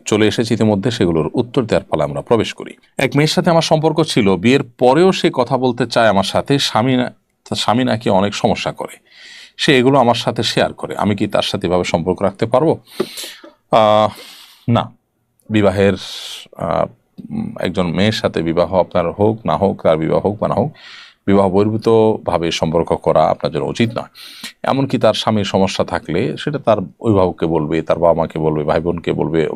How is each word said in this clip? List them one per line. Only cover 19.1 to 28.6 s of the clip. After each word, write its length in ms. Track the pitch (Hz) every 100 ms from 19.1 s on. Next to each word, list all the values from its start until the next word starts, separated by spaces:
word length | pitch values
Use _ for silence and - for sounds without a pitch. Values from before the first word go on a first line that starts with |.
হোক 280 | 80 107 110 85
না 120 | 76
হোক, 240 | 101 98
তার 140 | 90 80
বিবাহ 220 | 80 80
হোক 200 | 90 104
বা 80 | 82
না 60 |
হোক, 180 | 71 147 - - - - _ -
বিবাহ 220 | 98 98
বহির্ভূতভাবে 1000 | 95 104 110 113 113 110 107 87 87 82
সম্পর্ক 420 | - 80 82 80
করা 360 | 80 80 78 82
আপনার 240 | 87 80
জন্য 120 | 76 69
উচিত 320 | - 117 117
নয়। 100 | 67 - - - - -
এমনকি 340 | - 131 135 120
তার 160 | 113
স্বামীর 300 | 107 - 107
সমস্যা 400 | 98 98 95 -
থাকলে 540 | 87 85 - 80 139 151
সেটা 220 | - 147
তার 180 | - 107 90 -
অভিভাবককে 460 | 117 98 92 85 85
বলবে, 360 | 80 76 80
তার 180 | 80 87
বাবা 140 | 85
মাকে 260 | 82 80 80
বলবে, 240 | 78 76